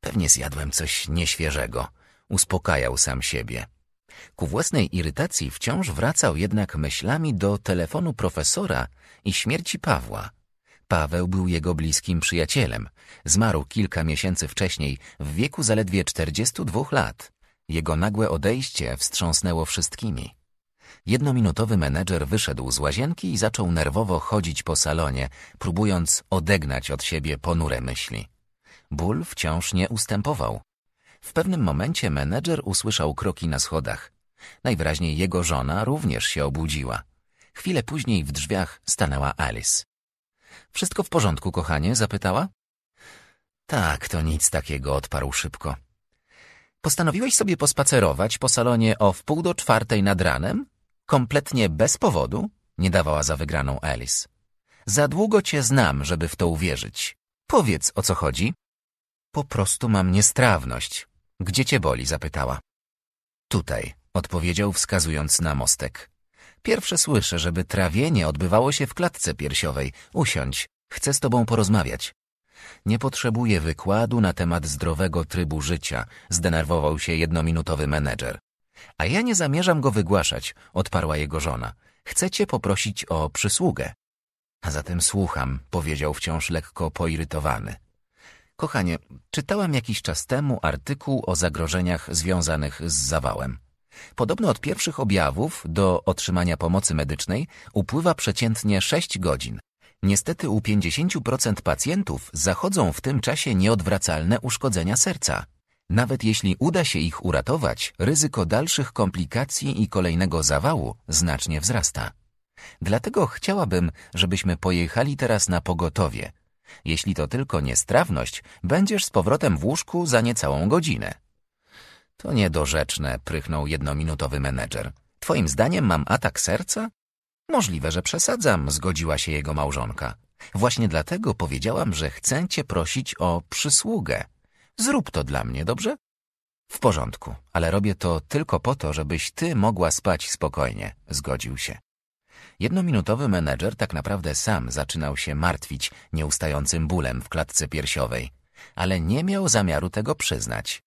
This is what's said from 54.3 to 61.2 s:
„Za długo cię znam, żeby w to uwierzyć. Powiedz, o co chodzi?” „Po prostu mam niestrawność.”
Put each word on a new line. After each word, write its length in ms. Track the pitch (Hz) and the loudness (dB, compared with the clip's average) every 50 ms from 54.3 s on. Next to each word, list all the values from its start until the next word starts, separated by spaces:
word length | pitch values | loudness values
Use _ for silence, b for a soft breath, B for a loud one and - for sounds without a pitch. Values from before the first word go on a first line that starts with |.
| _ _ _ _ _ _ _ b b b b | _ _ _ _ _ _ _ b b b b
„Za 220 | - 101 139 147 143 | -2 2 4 4 4
długo 340 | 147 170 208 220 214 208 190 | 4 2 2 4 4 4 2
cię 200 | - - 147 135 | 2 0 0 2
znam, 420 | 113 135 139 117 82 69 69 69 | 4 4 6 6 4 4 0 0
żeby 240 | 71 87 80 82 80 | -2 -2 0 -2 -4
w 80 | - | -2
to 120 | - 95 85 | 0 0 2
uwierzyć. 680 | 82 78 85 90 71 62 - 50 - - - - - _ _ _ _ _ _ | 2 2 0 0 0 -2 -4 -8 -8 -6 -8 -8 -8 _ _ _ _ _ _
Powiedz, 460 | _ - 262 175 117 92 73 - - - | _ 4 4 4 4 2 0 0 -2 -2
o 80 | - 95 | 0 0
co 120 | - 95 | 0 0
chodzi?” 400 | - - 73 65 62 90 117 175 _ _ _ _ _ _ _ _ _ _ _ _ _ _ _ _ | 2 0 -2 0 0 0 -2 -2 _ _ _ _ _ _ _ _ _ _ _ _ _ _ _ _
„Po 120 | 156 139 | -6 -6
prostu 440 | 139 - 113 98 95 - - - 120 | -2 0 0 0 0 0 -2 2 2
mam 240 | 107 98 92 92 90 | 4 4 6 6 6
niestrawność.” 960 | 98 104 - - - 127 120 101 82 64 62 60 60 - - - - - _ _ _ | 6 4 4 4 6 6 6 6 4 2 -4 -6 -6 -6 -6 -8 -10 -10 _ _ _